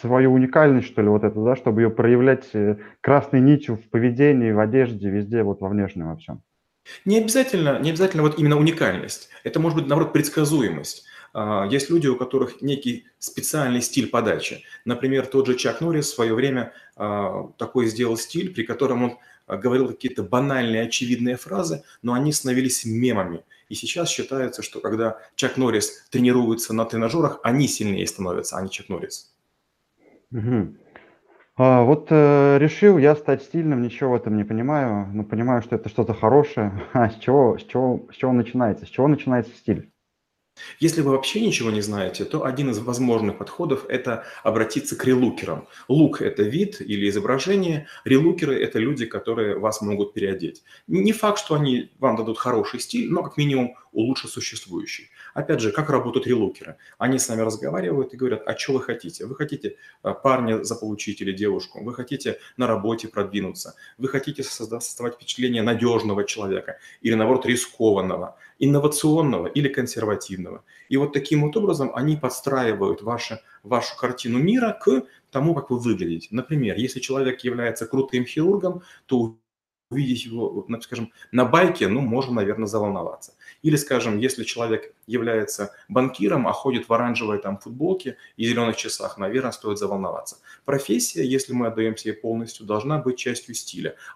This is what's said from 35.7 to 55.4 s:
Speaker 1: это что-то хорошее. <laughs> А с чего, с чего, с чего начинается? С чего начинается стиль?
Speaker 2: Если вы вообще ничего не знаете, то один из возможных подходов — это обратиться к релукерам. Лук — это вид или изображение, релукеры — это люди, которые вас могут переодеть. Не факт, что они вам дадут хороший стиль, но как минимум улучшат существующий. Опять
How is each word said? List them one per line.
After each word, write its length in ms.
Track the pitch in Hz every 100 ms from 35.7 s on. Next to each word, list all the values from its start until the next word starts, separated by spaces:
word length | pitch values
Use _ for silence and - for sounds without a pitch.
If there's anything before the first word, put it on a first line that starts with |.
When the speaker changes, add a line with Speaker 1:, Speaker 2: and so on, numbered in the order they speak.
| 113
Speaker 1:
это 140 | 104
что-то 240 | - 110
хорошее. 580 | - 110 139 147 - 104 98 -
<laughs> 60 |
А 160 | 127 113
с 80 | -
чего, 380 | - 139 123 -
с 60 | -
чего, 420 | 127 127 117 -
с 20 | -
чего 160 | 131
начинается? 520 | 123 113 127 117 90 -
С 40 |
чего 180 | - 139
начинается 460 | 143 - 123 113 -
стиль? 340 | - 95 - _ _ _ _ _ _ - - -
Speaker 2:
Если 220 | 156 165
вы 100 | 139
вообще 300 | 135 - 214
ничего 300 | 220 - 113
не 100 | 107
знаете, 440 | 104 101 92 - 95
то 200 | 156 131
один 260 | 127 139
из 80 | 107
возможных 580 | 117 120 127 113 104 95
подходов — 480 | 101 - 170 135 -
это 340 | 123 123 113 - -
обратиться 520 | 110 110 110 131 - 113
к 80 | 131
релукерам. 640 | 127 120 - 87 76 - - -
Лук — 320 | 147 147 -
это 200 | - 101
вид 380 | 104 151 202 -
или 280 | - 101 101
изображение, 800 | 101 104 135 165 196 175 147 - - 135
релукеры — 540 | 135 165 - 147 120
это 160 | 113 113
люди, 260 | 120 135 113
которые 520 | 101 113 117 104 98
вас 220 | 107 107
могут 320 | 104 104 101
переодеть. 500 | 110 98 92 80 - _ - -
Не 260 | 175 208
факт, 260 | 220 214 208
что 160 | - 147
они 360 | 143 123 - -
вам 160 | 135 113
дадут 200 | 110 110
хороший 400 | 123 113 98 123
стиль, 300 | - 120 117
но 120 | 175
как 140 | 151 -
минимум 380 | 147 135 123 - _
улучшат 380 | - 117 131 113
существующий. 800 | - - 110 - 82 - - - - -
Опять 260 | -